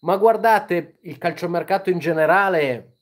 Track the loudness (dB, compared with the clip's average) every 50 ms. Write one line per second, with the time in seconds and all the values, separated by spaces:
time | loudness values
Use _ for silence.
0 | -2 -2 -2 2 4 2 2 4 2 2 2 2 2 -2 -4 -4 -4 -8 _ _
1 | _ -18 -18 -6 -6 -6 -6 -4 -8 -4 -4 -4 -4 -2 -4 -2 0 -2 -4 -2
2 | -2 -2 0 0 2 4 4 4 2 2 0 0 0 -2 -4 -6 -8 _ _ _